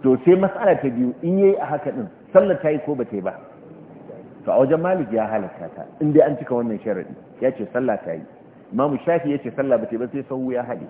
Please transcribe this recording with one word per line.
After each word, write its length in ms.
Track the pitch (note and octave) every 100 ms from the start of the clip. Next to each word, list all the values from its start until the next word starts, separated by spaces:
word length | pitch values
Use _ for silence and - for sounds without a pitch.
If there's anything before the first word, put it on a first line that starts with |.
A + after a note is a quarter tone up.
To, 140 | C3+ B2+
sai 100 | F3 F#3
mas'ala 400 | F#3+ - G#3 D3
ta 120 | C#3
biyu, 260 | A#2+ B2 -
in 160 | E3 F#3+
yayi 180 | G3 G3
a 80 |
haka 260 | C#3+ D3+ C#3
din, 180 | C3 G2+ - -
sallar 280 | F#3+ G3 F3
ta 80 | D#3
yi 80 | D3+
ko 100 | C3+
ba 100 | C#3
ta 100 | A#2+ G#2
yi 60 |
ba? 100 | F#2 - - - - - - - - - - -
To, 80 | -
a 60 | G2
wajen 220 | C3+ D#3+
Malik 300 | F3 F#3 A#2+
ya 140 | A2 G#2+
halatta 420 | A2 F2+ - E2+
ta, 80 | - - -
in 120 | D3+
dai 140 | D3+ C#3+
an 100 | -
cika 160 | -
wannan 240 | A#2+ A#2 G#2
sharadi. 300 | A2+ F#2 - - - -
Ya 100 | B2+
ce 120 | C3 G#2+
sallah 240 | B2 B2+ G#2+
ta 80 | E2+
yi. 100 | D#2 D2+ - - - -
Imam 260 | A2+ C#3+ C3+
Shafi'i 340 | - E3+ C#3+
ya 60 | C#3+
ce 120 | B2+ A2
sallah 220 | C3+ A#2+
ba 80 | A2
ta 60 |
yi 60 | A2+
ba 100 | B2
sai 120 | C#3 B2
sahu 240 | C3 C3
ya 100 | B2
haɗe. 220 | A#2+ A#2+ -